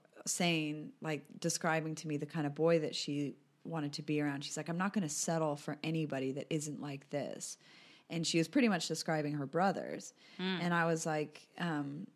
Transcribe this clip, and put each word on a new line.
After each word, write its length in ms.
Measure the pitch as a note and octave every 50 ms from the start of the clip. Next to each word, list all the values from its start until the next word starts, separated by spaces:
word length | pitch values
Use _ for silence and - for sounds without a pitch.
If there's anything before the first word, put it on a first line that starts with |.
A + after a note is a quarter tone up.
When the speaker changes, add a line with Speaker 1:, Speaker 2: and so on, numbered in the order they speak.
| _ _ - - -
Speaker 1:
saying, 640 | - - - F3+ F3 E3 D#3+ D#3 D3+ D3+ D3+ D3+ - - -
like, 240 | D3 D#3+ D3+ C#3 - - - -
describing 560 | - E3+ - - - E3 D#3+ D#3+ D#3 D#3+ D#3
to 140 | - - D#3
me 80 | D3
the 100 | D3 D#3
kind 200 | D3 - D#3+ D3 C#3+
of 60 | C#3+
boy 260 | D#3 D#3+ E3+ E3+ D#3+
that 140 | D3+ - -
she 400 | - - D3 C#3+ D3 C#3+ C3 - - _ _ _ _
wanted 300 | - E3 E3 D#3 D3 C#3+ C#3+
to 80 | -
be 180 | D3 - D3+ D3
around. 240 | D3 D3 C#3 C#3+ C#3+
She's 120 | - -
like, 120 | D#3 D3 E3+
"I'm 80 | E3
not 160 | F3 F#3+ G3+
gonna 160 | - G#3+ E3 D3
settle 460 | - - - F3 E3 D#3+ D#3 D3+ D3
for 220 | D3 - D#3 - - -
anybody 480 | D#3+ D#3+ D#3+ D3+ C#3+ C#3 C3 C3 C3+
that 140 | C3 C#3 - -
isn't 300 | E3 D3+ D3 D#3 C#3+ -
like 280 | C#3+ D3 C#3 D3+ - -
this." 460 | D3+ C#3 A#2 A1+ - - - - - - - - - - - - - - _ -
And 160 | E3 E3+ D#3+
she 120 | - - E3
was 100 | D#3+ E3
pretty 200 | - C#4 A#3+ A3
much 200 | F#3 E3 - -
describing 460 | D#3+ - - F3 D#3+ D#3 D3 D3 D3
her 120 | D3 C#3
brothers. 680 | - - E3+ F#3+ G3 - - B1 C2+ - - - - - - - - - -
Speaker 2:
Mm. 220 | F#3 F#3+ F#3 E3+
Speaker 1:
And 120 | F3 F3 F3
I 100 | E3+ E3
was 200 | E3+ E3 D#3+ E3
like, 400 | E3 D3+ D3+ D3+ - - - - - - -
um, 480 | F3+ E3+ D#3 D3 C#3+ C#3+ C#3+ E3 G3 - -